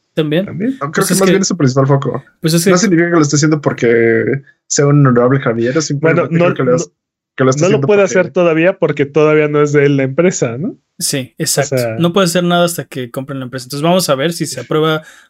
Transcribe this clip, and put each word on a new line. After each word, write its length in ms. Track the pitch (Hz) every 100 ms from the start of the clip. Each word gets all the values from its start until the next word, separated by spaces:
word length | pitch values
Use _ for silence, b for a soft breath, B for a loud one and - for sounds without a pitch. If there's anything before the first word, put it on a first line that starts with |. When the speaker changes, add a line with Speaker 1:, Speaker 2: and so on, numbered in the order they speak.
| _
Speaker 1:
También. 320 | - 156 156 196
Speaker 2:
También. 260 | 156 226
Speaker 3:
No, 180 | 269 143
creo 0 |
Speaker 1:
Pues 160 | 160 190
Speaker 3:
que 60 |
Speaker 1:
es 60 | 185
Speaker 3:
más 60 | 190
Speaker 1:
que 40 |
Speaker 3:
bien 100 | 190
es 60 | 196
su 100 | 180
principal 300 | 139 131 135
foco. 360 | 139 135 131 - _
Speaker 1:
Pues 120 | 160
es 100 | 170 180
que 40 |
Speaker 3:
No 60 | 180
significa 300 | 202 165 170
que 60 | 170
lo 60 |
esté 160 | 147 147
haciendo 240 | 156 156
porque 640 | - - 120 117 117 113 113 139 b b -
sea 200 | - 143
un 180 | 147 139
honorable 320 | 123 123 135
Javier, 420 | 135 113 117 151
simplemente 400 | 151 143 240 180
Speaker 2:
Bueno, 160 | 139 165 170
no, 40 |
Speaker 3:
creo 20 | 139
que 80 |
lo 60 | 131
Speaker 2:
no, 40 | 127
Speaker 3:
hace, 140 | - _ _ _ _ -
que 80 |
lo 60 | 131
está 120 | 139
Speaker 2:
no 40 | 175
lo 0 | 147
Speaker 3:
haciendo 100 | 135
Speaker 2:
puede 140 | 202
Speaker 3:
porque 160 | 196 190
Speaker 2:
hacer 120 | 180
todavía 460 | 185 175 160 170 190
porque 280 | 160 151 143
todavía 400 | 156 151 156 151
no 160 | 147
es 80 | 147
de 160 | 147 143
la 140 | 139
empresa, 540 | 135 135 180 175 127 117
¿no? 180 | 202 370 _ -
Speaker 1:
Sí, 340 | - 143 127 -
exacto. 340 | 160 - 139
Speaker 2:
O 40 | 131
sea 160 | 117 113
Speaker 1:
No 160 | 170
puede 120 | 170 180
hacer 180 | 180
nada 200 | 175 175 175
hasta 200 | 170 139
que 240 | 139 123
compren 300 | 135 135 135
la 60 | 127
empresa. 200 | 127 123
Entonces 160 | 143
vamos 240 | 160 185 175
a 60 |
ver 200 | 135 156
si 120 | 170 151
se 140 | -
aprueba 420 | - 151 156 156 156 B